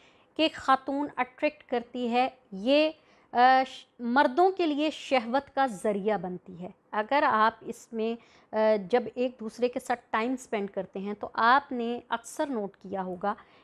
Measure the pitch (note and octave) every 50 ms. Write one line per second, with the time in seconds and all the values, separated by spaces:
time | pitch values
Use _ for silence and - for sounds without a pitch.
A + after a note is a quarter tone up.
0 | _ _ _ _ _ _ _ - D#4 D#4 - - - - C4+ C4+ C4+ - C#4 C#4
1 | D4 C#4+ - - B3+ B3 - - - D4+ D4 - - - C4+ A#3+ A#3 - - B3+
2 | B3 A#3 A#3 B3 B3+ - - _ _ _ G3+ F#3+ G3 A#3+ C#4 D4 D#4 D#4 D#4 -
3 | _ _ _ _ _ _ - A#3 B3 B3+ C4 C4 C4 C4 - - - _ _ -
4 | A#3+ A#3 A#3+ C4+ D4 D4 B3 D4 F4+ G4 F#4+ F#4+ F4+ D#4+ D4 C#4 D4+ D#4 - -
5 | - - C#4 B3+ A3 A#3 A#3 C#4 C#4 - _ C4+ C4+ C4+ G#3+ F3 - G3 F3+ G3+
6 | F#3 G#3+ G#3+ G3 F3 F3+ F3+ F3+ - - F#3 E3 F3+ F#3 - _ _ _ - G#3
7 | G#3+ A3 C#4 C#4+ D4+ C#4 A3+ G#3+ A3 A3 A3+ - - - A3+ - - - - A3+
8 | A3 A3+ A#3 A#3 - _ _ - _ _ - G#3+ A3 A3 A3 G#3+ G3 F3 - B3
9 | A3+ A3+ - B3 B3 B3+ B3 - G#3+ A3 - - A#3 B3 B3 C4 - - B3 A#3+
10 | - _ - A3 A3 B3 C4 B3+ - - - G#3+ G3+ G3 - G3 F#3 - - G3+
11 | F#3+ G3+ G#3 G#3 - - - - A3+ A#3 B3 C#4+ C#4 - C4 A#3+ A#3 A#3 A#3+ A#3+
12 | - _ A3+ A#3 - - - - D#4 C#4+ C#4 A3 G3+ F#3+ - _ - F#3+ F#3+ F#3+
13 | F#3 F#3 F3+ F3+ G#3 G3+ A3 - - _ _ -